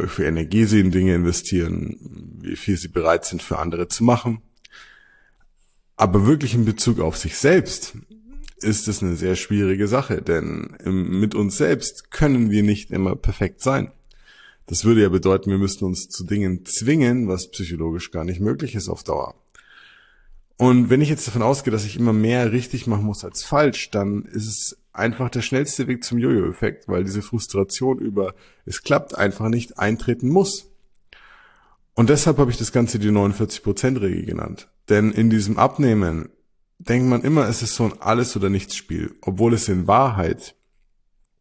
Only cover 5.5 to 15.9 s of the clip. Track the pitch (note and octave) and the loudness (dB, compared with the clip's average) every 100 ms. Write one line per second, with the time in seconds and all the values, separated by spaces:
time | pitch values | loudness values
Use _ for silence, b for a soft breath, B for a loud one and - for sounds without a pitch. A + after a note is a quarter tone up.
5.5 | _ _ _ _ - G#2 G2 G2+ D3+ C3+ | _ _ _ _ 0 2 4 4 4 2
6.5 | A#2 A2 G#2 - A2 D#2+ - D#2 - C#3 | 2 2 2 0 0 0 -4 -6 0 4
7.5 | F3+ - - - - - - A3 C#4+ - | 4 2 -6 -10 -14 -20 -20 -20 -18 -16
8.5 | - G#2 G#2 - G2+ F#2 E2 F#2 F#2 - | -6 -2 -2 -2 -2 -2 -2 -2 -2 -2
9.5 | G#2 G2 F#2+ G2+ B2 C#3 F#2+ - E2 D#2 | 0 2 2 0 0 -2 -4 0 -2 -2
10.5 | D#2 - - - F#2+ F2 F#2 G#2 D3 G2+ | -6 -10 -10 -2 -2 0 0 0 0 -2
11.5 | - D3+ C#3 - - - - D3+ C3 A2 | 0 0 0 -4 -10 -10 0 2 4 2
12.5 | G#2 G#2 G#2 - F#2+ F#2+ - - F#2+ F#2+ | 2 2 0 -2 -4 -2 0 -2 0 -4
13.5 | - C3 C3+ - - _ b b b b | -4 -2 -2 -4 -10 _ b b b b
14.5 | b - E2+ A2 A2+ G2+ F2+ F#2+ F#2+ G2 | b -8 0 4 6 6 4 2 2 2
15.5 | G2 G2 - F#2+ | 0 0 -2 -4